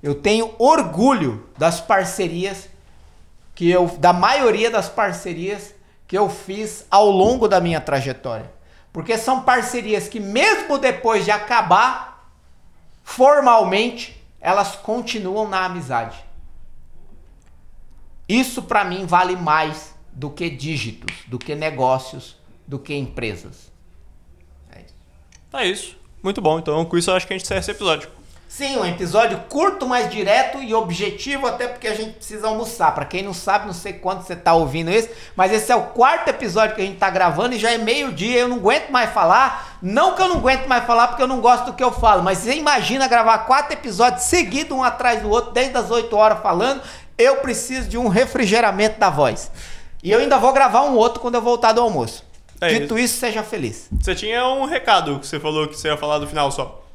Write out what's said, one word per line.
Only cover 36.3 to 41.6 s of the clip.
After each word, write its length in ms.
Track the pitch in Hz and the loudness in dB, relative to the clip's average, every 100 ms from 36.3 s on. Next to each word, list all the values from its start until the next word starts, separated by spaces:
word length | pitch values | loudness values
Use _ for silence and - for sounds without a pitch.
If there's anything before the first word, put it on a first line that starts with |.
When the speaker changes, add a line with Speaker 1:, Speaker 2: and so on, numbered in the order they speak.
| - 226 180 214 | -2 -2 0 0
Speaker 1:
que 80 | 220 | 0
a 40 | 196 | -6
gente 120 | 185 | 0
tá 120 | 190 | 0
gravando 460 | 185 180 156 240 240 | 2 2 2 -2 0
e 40 | |
já 120 | 226 | 0
é 60 | 233 | 0
meio-dia, 600 | 220 277 277 151 208 247 | 0 -2 -2 -4 0 2
eu 80 | 247 | 2
não 80 | 247 | 2
aguento 340 | 190 285 - | 2 2 0
mais 220 | 262 226 | 0 0
falar. 680 | 220 170 208 262 - - - | 2 6 6 4 0 -10 -10
Não 340 | 180 226 359 - | -2 2 2 2
que 60 | |
eu 80 | 370 | 0
não 80 | 339 | 2
aguento 280 | 226 262 262 | 2 2 2
mais 200 | 247 233 | 0 2
falar, 240 | 233 240 | 4 4
porque 120 | 240 | 2
eu 60 | 254 | -2
não 140 | 262 | 2
gosto 240 | 226 247 | 4 4